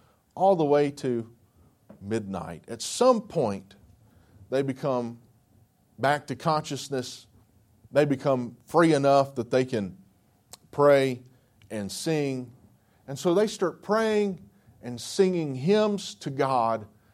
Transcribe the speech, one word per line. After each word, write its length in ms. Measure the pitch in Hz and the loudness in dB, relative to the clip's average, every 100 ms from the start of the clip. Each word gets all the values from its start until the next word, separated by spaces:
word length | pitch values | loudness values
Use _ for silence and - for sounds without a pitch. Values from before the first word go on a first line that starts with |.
| _ _ _ | _ _ _
all 220 | - 190 185 | 0 2 4
the 80 | |
way 260 | 147 147 143 | 4 4 2
to 400 | 143 131 120 113 _ _ _ _ _ _ - | -2 -4 -4 -6 _ _ _ _ _ _ -16
midnight, 640 | 98 110 98 92 80 82 - | -6 -6 -4 -8 -10 -14 -14
at 160 | 113 | -12
some 380 | - - 247 233 | -10 2 2 2
point, 560 | - 170 113 98 - - _ _ _ _ _ _ - | -2 -4 -2 -4 -12 -20 _ _ _ _ _ _ -6
they 120 | 131 | -4
become 560 | 135 127 147 123 117 117 _ _ _ _ _ _ _ - | -4 -4 -4 -4 -4 -10 _ _ _ _ _ _ _ -2
back 280 | 135 147 - | 0 0 -4
to 80 | |
consciousness. 920 | - 170 151 151 139 - 135 123 - - _ _ _ _ _ _ | -4 0 -2 -2 -10 -6 -6 -6 -14 -20 _ _ _ _ _ _
They 120 | - | 2
become 520 | 151 135 143 127 120 - - | 2 0 0 0 -2 -12 0
free 260 | 156 165 | 4 4
enough 440 | 147 139 139 135 127 | 4 4 4 2 -4
that 140 | 113 | -2
they 140 | 127 | 0
can 320 | 131 113 95 - - _ _ _ _ - _ | 0 -2 -4 -10 -20 _ _ _ _ -20 _
pray 520 | - 143 139 135 123 - _ _ _ _ | 2 6 6 4 -4 -12 _ _ _ _
and 200 | 107 98 | -10 -8
sing. 640 | - 165 156 143 127 123 120 _ _ _ _ - | -8 -4 -2 -2 -6 -10 -18 _ _ _ _ -14
And 120 | 139 | -4
so 140 | 185 | 0
they 140 | 175 214 | 2 0
start 360 | - 180 - | -2 -4 -4
praying 600 | - 214 220 214 202 180 - _ _ _ | -2 0 2 0 -2 -6 -16 _ _ _
and 180 | 120 120 | -12 -12
singing 540 | - - 190 175 151 | -8 2 2 2 -4
hymns 600 | 131 151 214 214 202 - - | -4 0 2 2 -2 -8 -10
to 140 | 151 | -10
God, 560 | 135 135 131 113 110 104 _ _ | -2 0 2 2 -2 -6 _ _